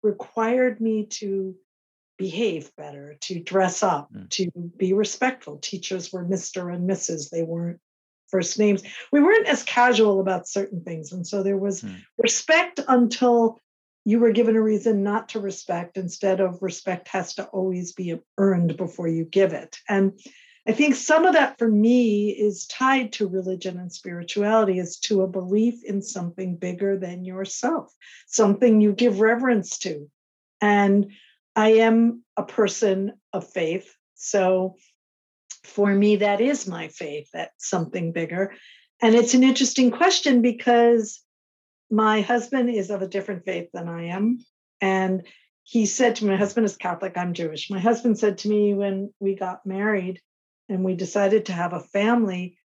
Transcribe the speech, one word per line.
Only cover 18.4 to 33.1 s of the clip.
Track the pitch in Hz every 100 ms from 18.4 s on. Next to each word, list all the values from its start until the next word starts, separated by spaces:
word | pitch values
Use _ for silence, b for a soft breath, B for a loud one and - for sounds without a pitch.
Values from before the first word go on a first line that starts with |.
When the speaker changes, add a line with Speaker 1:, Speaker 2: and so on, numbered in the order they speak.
| 196 180 170 156
Speaker 1:
before | 175 - 170
you | 165 165
give | 196 190
it. | 151 - - -
And | 196 196 - B B B B -
I |
think | 220 294 254
some | - 320 359
of |
that | 349 269 -
for | 233
me | 208 220 247 233 208 208
is | - 208 185 -
tied | - 262 269 226
to | - 202
religion | 185 185 185 190 175
and | 180
spirituality, | - 190 175 175 208 208 220 208 185
is | 180 -
to | - 202
a | 190
belief | 190 180 202 233 233
in | - 202
something | 196 190 175 170 185 170
bigger | 180 180 196 196
than | 180 180 185
yourself, | 185 196 - 247 320 - _ B B B
something | - 208 202 247 220
you | 208
give | 202 240 190
reverence | 220 233 254 226 180 -
to. | 190 151 147 _ _ _ _ _
And | 208 208 202 196 202 B B B _ -
I | 214
am | 220 226 226 233 233 _ -
a |
person | - - 196 - 208 190 196